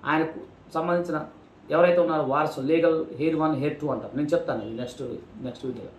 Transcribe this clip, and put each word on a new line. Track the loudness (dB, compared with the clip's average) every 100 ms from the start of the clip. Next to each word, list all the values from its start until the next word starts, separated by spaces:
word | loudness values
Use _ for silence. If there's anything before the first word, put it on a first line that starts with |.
| 0
ఆయనకు | 0 0 -4 -16 -20 -8 -4
సంబంధించిన | 0 0 0 -4 -6 -16 -20 -20 -2
ఎవరైతే | 4 6 6
ఉన్నారో | 4 2 0
వారసు, | 0 0 -2 2
legal | 4 4 2 -2 -2
heir | 0 2
one, | 0 2
heir | -2 -2
two | -4 -4
అంటారు. | -6 -4
నేను | 0 0
చెప్తాను | 0 -6 -6
అది | -8
next, | -8 -8 -10 -10 -14 -12 -10
next | -8 -8
వీడియోలో. | -8 -12